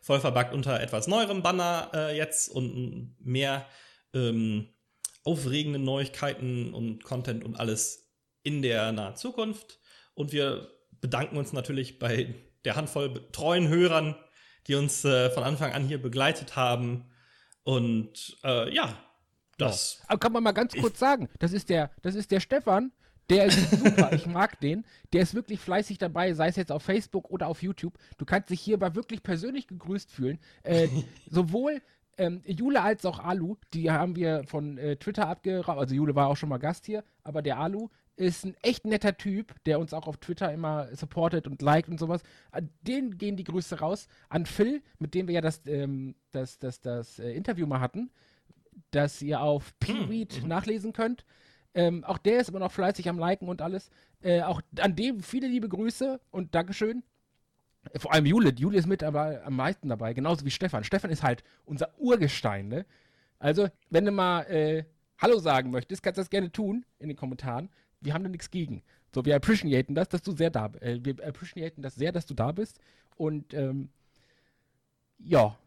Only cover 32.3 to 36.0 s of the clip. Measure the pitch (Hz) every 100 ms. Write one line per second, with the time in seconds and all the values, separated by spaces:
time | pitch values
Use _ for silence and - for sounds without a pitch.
32.3 | 175 - 175 247 277 190 214 190 160 170
33.3 | 190 170 214 _ 165 160 160 180 175 170
34.3 | 156 139 156 147 139 147 143 - 208 180
35.3 | 180 202 185 175 147 131 131